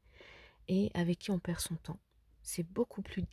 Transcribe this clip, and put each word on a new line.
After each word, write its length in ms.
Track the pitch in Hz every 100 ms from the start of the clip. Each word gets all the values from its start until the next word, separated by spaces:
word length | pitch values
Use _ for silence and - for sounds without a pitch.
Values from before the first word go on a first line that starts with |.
| _ - - - - - -
et 240 | 185 208
avec 240 | - 175 175
qui 120 | -
on 80 | 185
perd 220 | - 170
son 160 | - 165
temps. 240 | - 156 _ _ _ -
C'est 200 | - -
beaucoup 400 | 170 190 240 -
plus 200 | 202 - 175